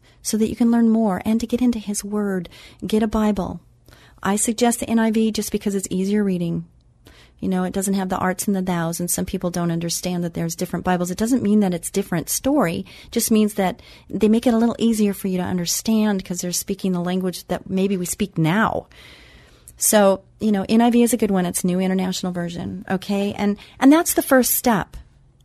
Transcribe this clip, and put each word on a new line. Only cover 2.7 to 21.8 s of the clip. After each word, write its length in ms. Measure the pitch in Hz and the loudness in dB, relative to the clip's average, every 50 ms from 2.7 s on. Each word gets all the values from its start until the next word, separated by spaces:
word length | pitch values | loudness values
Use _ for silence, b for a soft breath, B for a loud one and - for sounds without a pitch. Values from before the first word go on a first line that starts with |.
| B B - | B B -6
get 200 | 185 214 214 233 | -2 0 0 0
a 40 | |
Bible. 520 | 214 226 220 214 214 208 190 175 175 175 175 _ _ _ _ _ b b b b b b b - | 0 0 0 2 2 0 0 -4 -6 -8 -12 _ _ _ _ _ b b b b b b b -2
I 140 | 190 202 | -2 0
suggest 420 | 214 - - 214 - 247 233 233 - | 0 0 -2 0 2 2 2 2 0
the 100 | - - | -2 0
N 80 | 226 | 0
I 140 | 226 226 226 | 2 2 2
V 200 | 214 226 220 220 | 2 2 0 0
just 200 | 214 214 208 - | 0 -4 -6 -4
because 240 | - 208 - 214 196 | -6 -4 -2 -2 -2
it's 120 | 196 190 - | -2 -4 -4
easier 320 | 185 185 190 196 208 214 202 | -2 -2 0 0 0 0 0
reading. 420 | 196 185 175 175 170 170 170 170 - _ _ _ _ _ _ _ b b b b b b b | 0 0 -2 -2 -2 -4 -6 -6 -10 _ _ _ _ _ _ _ b b b b b b b
You 60 | - | -4
know, 160 | 190 185 185 185 | -2 -2 0 -2
it 80 | 180 | -2
doesn't 220 | - 196 190 196 196 | -2 -4 -2 0 -2
have 160 | 196 185 185 | -2 -2 -2
the 80 | 190 | -2
arts 300 | - - 185 185 - - | -2 0 -2 -2 -2 -2
and 80 | 214 196 | -2 0
the 60 | 185 | 0
thous, 380 | 185 190 175 170 165 165 170 - | 0 -2 -2 -2 -2 -4 -4 -4
and 100 | 175 175 | -4 -4
some 140 | - - 185 | -4 -4 -4
people 260 | - - 185 - 175 | -4 -4 -4 -4 -4
don't 220 | 175 175 170 170 | -2 -2 -2 -2
understand 540 | 165 165 165 170 - - - 180 180 175 175 | -2 -2 -4 -4 -6 -4 -4 -4 -4 -4 -4
that 80 | 165 170 | -4 -4
there's 240 | 165 165 165 165 | -4 -4 -4 -4
different 260 | - 185 - - 170 - | -6 -6 -4 -4 -4 -2
Bibles. 260 | 185 180 175 175 180 | 0 0 0 -2 -4
It 80 | 180 | -2
doesn't 240 | - 220 233 269 233 | -2 0 0 0 0
mean 200 | - 202 214 214 | 2 2 2 4
that 120 | 202 185 175 | 2 2 0
it's 160 | 165 - - | -4 -6 -4
different 380 | - 196 202 - 180 165 - | -4 -4 -2 -2 -4 -4 -4
story. 580 | - - - - 262 294 294 196 165 175 196 190 B B B B | -4 -6 -2 0 0 2 2 2 0 -2 -4 -8 B B B B
It 60 | B | B
just 200 | - 240 - - | -4 -2 0 2
means 220 | 226 214 214 208 - | 4 4 4 2 2
that 280 | 202 190 175 - - B B B B B B | 0 0 0 -2 -4 B B B B B B
they 180 | - 196 220 | -2 0 4
make 180 | 214 220 233 - | 4 4 4 4
it 80 | 262 226 | 2 2
a 40 | |
little 180 | 226 233 233 - | 4 2 2 0
easier 360 | - 233 233 226 214 208 202 190 | 2 0 0 2 2 2 0 0
for 160 | - - 190 | -2 -4 -4
you 80 | 185 | -2
to 60 | 180 180 | -2 -2
understand 840 | 196 185 180 170 170 - - - 226 220 214 214 214 202 190 185 | -2 -2 -4 -2 -2 -4 -4 0 0 2 2 2 2 0 -2 -4
'cause 160 | - 175 180 | -6 -8 -6
they're 100 | - 175 | -6 -4
speaking 400 | 170 - - - 196 190 - 190 | -4 -6 -4 -6 -6 -4 -2 -2
the 80 | 180 175 | -2 0
language 480 | 175 180 185 185 185 185 170 - - | -2 -2 -2 -2 -2 -4 -6 -6 -6
that 220 | - 175 - - - | -6 -6 -6 -4 -4
maybe 260 | 185 185 190 196 202 | -2 0 0 0 0
we 100 | 180 180 | -2 -4
speak 320 | - - - 208 - - | -6 -4 -4 -4 -4 0
now. 500 | 160 156 156 175 220 214 - - - - _ B B B B B B B B B B B B B B B B B | 0 0 2 2 2 0 0 -2 -4 -8 _ B B B B B B B B B B B B B B B B B
So, 460 | B - - 226 208 202 196 190 190 _ _ _ - | B 0 4 4 6 6 6 4 2 _ _ _ -4
you 100 | 214 220 | -2 0
know, 140 | 208 196 185 | 0 0 0
N 140 | - 226 226 | 2 4 4
I 80 | 233 240 | 6 6
V 120 | 233 240 | 6 6
is 120 | 240 226 247 | 4 4 2
a 40 | |
good 140 | 220 226 202 | 0 0 0
one. 140 | 196 185 175 | 2 0 0
It's 180 | 175 180 - - | -2 -4 -2 -2
New 160 | 180 175 | 0 0
International 540 | 185 | 0